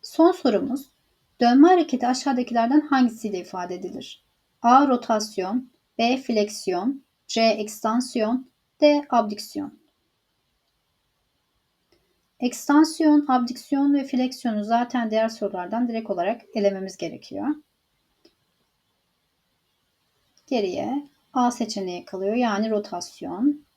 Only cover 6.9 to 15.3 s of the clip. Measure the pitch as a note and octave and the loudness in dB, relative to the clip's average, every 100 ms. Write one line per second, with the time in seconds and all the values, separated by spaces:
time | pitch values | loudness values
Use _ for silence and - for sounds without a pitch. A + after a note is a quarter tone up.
6.9 | C#4 _ _ _ A#3 A3+ A3 G#3+ - A3 | -6 _ _ _ 0 2 0 -6 -6 -2
7.9 | A#3 B3+ A#3+ G#3+ B3+ - _ _ _ D4 | -2 -2 -4 -2 -2 -6 _ _ _ 4
8.9 | D4 C#4+ A#3+ G#3+ G#3 - - F#3+ - _ | 4 2 0 0 -6 -12 -10 -12 -14 _
9.9 | _ _ _ _ _ _ _ _ _ _ | _ _ _ _ _ _ _ _ _ _
10.9 | _ _ _ _ _ _ _ _ _ _ | _ _ _ _ _ _ _ _ _ _
11.9 | _ _ _ _ _ B3 B3 - D4 D#4 | _ _ _ _ _ -4 -4 2 4 4
12.9 | - D#4 D4 C#4+ B3+ A#3+ - - C#4 C#4+ | 4 4 4 4 0 0 -6 -4 0 2
13.9 | C#4+ C4+ B3 B3+ B3+ A#3+ G#3+ G#3 A#3 A#3+ | 2 0 -2 -2 -2 -4 -4 0 0 0
14.9 | B3 A3+ A3 A3+ | -4 -2 0 -2